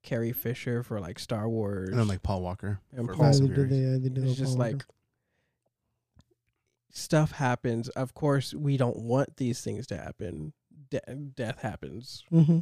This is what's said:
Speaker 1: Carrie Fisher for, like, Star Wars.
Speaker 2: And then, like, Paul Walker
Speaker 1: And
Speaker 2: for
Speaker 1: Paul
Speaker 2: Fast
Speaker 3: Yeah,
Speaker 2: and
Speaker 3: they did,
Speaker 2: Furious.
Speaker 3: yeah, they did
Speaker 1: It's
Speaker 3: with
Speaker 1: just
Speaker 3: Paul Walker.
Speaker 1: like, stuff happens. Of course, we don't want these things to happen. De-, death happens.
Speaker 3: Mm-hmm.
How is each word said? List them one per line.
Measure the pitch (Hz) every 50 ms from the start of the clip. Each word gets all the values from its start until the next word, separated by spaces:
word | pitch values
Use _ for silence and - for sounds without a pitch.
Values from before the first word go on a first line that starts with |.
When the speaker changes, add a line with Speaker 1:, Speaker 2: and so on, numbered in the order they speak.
Speaker 1:
Carrie | - - 139 113 117 117
Fisher | 117 - - 117 120 - - 127 120 120
for, | 120 - 110 101
like, | 92 87 101 -
Star | - - 120 107 110 113
Wars. | 113 113 104 101 101 95 92 92
Speaker 2:
And | 104 123
then, | 113 104
like, | 95 90
Paul | - - 101 92
Walker | 90 87 92 - - 101 104 - _ _ -
Speaker 1:
And | 127 117
Speaker 2:
for | - 92
Speaker 1:
Paul | - 151
Speaker 2:
Fast | 143 139 139
Speaker 3:
Yeah, | 135
Speaker 2:
and | 131
Speaker 3:
they | 127 135
did, | 139 131
Speaker 2:
Furious. | 135 135 131
Speaker 3:
yeah, | 131 131 131
they | 127 131
did | 127 131
Speaker 1:
It's | 131 131
Speaker 3:
with | 123 131
Speaker 1:
just | 131 135 127
Speaker 3:
Paul | 127
Walker. | 123 113 139
Speaker 1:
like, | 139 - _ _ _ _ _ _ _ _ _ _ _ _ _ _ _ _ _ _ _ _ _ _ _ _ _ _ - _ _ _ _ _ _ _ _ _ _ _ _ _ _
stuff | _ - - - 165 156 156 156
happens. | - - 143 123 123 - - 127 113 113 117 127
Of | - - 131 123 _
course, | - 156 147 139 139 127 - -
we | 151 151 143 139
don't | 131 127 120 - -
want | 113 117 120 135 139 - -
these | - 135 120 113 -
things | - 107 104 101 135 -
to | - 78
happen. | - 76 - _ - 87 - 78 76 78 - _ _ _ _ 151 139 131
De-, | - - - - 123 143 147 139 135
death | - 123 110 - -
happens. | - 113 - - - 67 71 110 127 - - - - _
Speaker 3:
Mm-hmm. | 170 165 156 151 170 165